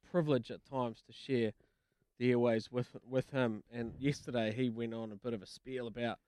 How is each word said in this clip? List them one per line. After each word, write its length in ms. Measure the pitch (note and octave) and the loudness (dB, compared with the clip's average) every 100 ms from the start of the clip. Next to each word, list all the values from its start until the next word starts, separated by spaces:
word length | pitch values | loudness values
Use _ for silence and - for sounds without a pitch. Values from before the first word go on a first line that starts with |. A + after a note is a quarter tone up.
| - | 0
privilege 400 | F3+ D3+ C3 A2+ | 2 4 4 2
at 120 | G#2 _ | -10 _
times 360 | C3+ A#2+ A2 _ | -2 -2 -4 _
to 80 | |
share 380 | A#2 - C3 A2 - _ _ _ _ _ _ | -18 0 2 2 0 _ _ _ _ _ _
the 140 | B2 | 4
airways 380 | B2 A#2+ A2+ - | 4 4 2 0
with, 240 | B2 A#2+ - A2+ | -4 -4 -8 -2
with 220 | C3 - | -2 0
him. 320 | C#3 B2 G#2+ - | 0 0 0 -8
And 220 | A#2+ A2+ A#2 | -8 -8 -2
yesterday 540 | C3+ C#3+ - A#2+ A2 | -2 -2 -2 0 0
he 160 | A2 B2+ | 2 0
went 240 | A2+ A#2 | 0 -4
on 200 | A2+ A2+ | -4 -8
a 40 | G2+ | -8
bit 160 | B2 | -6
of 80 | A2+ | -6
a 60 | - | -8
spiel 400 | - - B2+ A#2+ | -16 -8 -6 -6
about 320 | A2 A#2+ G#2+ | -4 -4 -4